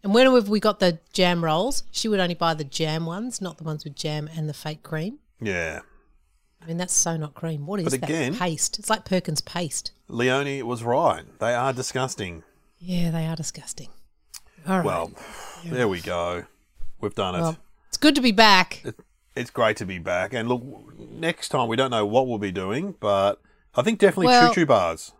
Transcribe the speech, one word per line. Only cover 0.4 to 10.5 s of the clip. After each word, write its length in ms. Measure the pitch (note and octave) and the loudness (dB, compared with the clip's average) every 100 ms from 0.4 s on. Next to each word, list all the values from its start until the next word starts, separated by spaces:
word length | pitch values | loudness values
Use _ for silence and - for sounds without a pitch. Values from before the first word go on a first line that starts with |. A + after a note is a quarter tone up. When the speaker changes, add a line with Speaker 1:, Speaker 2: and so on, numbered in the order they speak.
| G3+ | 4
Speaker 1:
we 100 | G#3 | 2
got 200 | G#3+ G3+ | 2 4
the 180 | F#3 E3 _ | 2 2 _
jam 320 | - F3+ F3 E3 | 2 2 4 2
rolls? 380 | D#3 A3+ C#4+ - | 2 0 -2 -4
She 160 | - A3+ | -4 -2
would 120 | G3+ | 0
only 140 | F3 | 0
buy 220 | E3+ E3+ D#3 | 0 -2 -2
the 80 | |
jam 420 | C#3+ - D#3+ D#3 E3 | -4 -4 -2 -2 -4
ones, 340 | F3+ B3 - | -8 -8 -8
not 200 | F#3 D#3 | -10 -8
the 40 | |
ones 200 | D#3+ D3+ | -8 -8
with 120 | D#3 C#3+ | -10 -8
jam 320 | D#3+ D3+ D3+ D#3+ | -6 -6 -6 -6
and 140 | D#3 | -6
the 40 | D3 | -6
fake 260 | D#3 D3+ | -10 -10
cream. 380 | - D#3 F3 C#4+ _ _ | -8 -6 -6 -10 _ _
Speaker 2:
Yeah. 420 | A2 F2+ E2 D#2 - _ _ _ _ _ _ _ | -4 -2 -4 -6 -14 _ _ _ _ _ _ _
Speaker 1:
I 20 | E3 | -10
mean, 120 | E3+ | -6
that's 180 | F3+ - | 0 0
so 220 | E3+ E3 | 2 -2
not 180 | D3+ - | -6 -8
cream. 320 | E3 D#3 C#3+ | -6 -6 -6
What 120 | G3+ | -4
is 60 | D#3 | -2
Speaker 2:
But 160 | B2+ | -2
Speaker 1:
that 80 | D3 | -2
Speaker 2:
again, 260 | D#3+ B2+ G3+ | -2 -2 -2
Speaker 1:
paste? 440 | F3+ D#3 - - | -4 -2 -4 -4
It's 100 | - | -4
like 160 | A3 - | -4 0
Perkins 360 | F#3 - D3+ | -2 0 -6
paste. 500 | - F3 E3 - - _ _ | -6 -6 -6 -6 -10 _ _
Speaker 2:
Leonie 560 | A#2 B2+ C3 C#3+ | 0 2 2 0